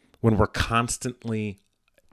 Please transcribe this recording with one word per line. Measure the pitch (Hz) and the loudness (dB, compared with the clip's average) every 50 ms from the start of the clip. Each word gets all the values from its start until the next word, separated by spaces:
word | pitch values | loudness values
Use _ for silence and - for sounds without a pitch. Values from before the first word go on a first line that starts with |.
| _ _ _ - | _ _ _ 0
when | - 113 107 | 2 2 4
we're | 101 107 - | 4 2 2
constantly | - - - - 113 117 120 113 - - - 127 120 _ - 113 110 107 107 104 95 _ _ _ _ _ _ _ _ _ _ _ | 2 -2 -2 0 0 0 0 -2 -4 -6 -8 -10 -10 _ -8 -6 -6 -4 -4 -6 -8 _ _ _ _ _ _ _ _ _ _ _